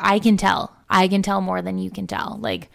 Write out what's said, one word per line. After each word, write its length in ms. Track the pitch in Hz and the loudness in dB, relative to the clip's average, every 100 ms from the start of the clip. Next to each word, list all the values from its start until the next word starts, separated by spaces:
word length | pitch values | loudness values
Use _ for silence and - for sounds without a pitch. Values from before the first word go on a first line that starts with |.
I 180 | 196 208 | 0 2
can 180 | 226 196 | 4 4
tell. 380 | 196 - - _ - | 4 0 -2 _ 0
I 200 | 190 185 | 2 4
can 120 | 196 | 2
tell 180 | 202 196 | 0 -2
more 180 | 185 185 | -2 -4
than 180 | 185 185 | -4 -6
you 120 | 185 | -6
can 160 | - 87 | -8 -8
tell." 320 | 90 - 104 | -6 -6 -6
Like, 300 | 110 90 - | -6 -6 -10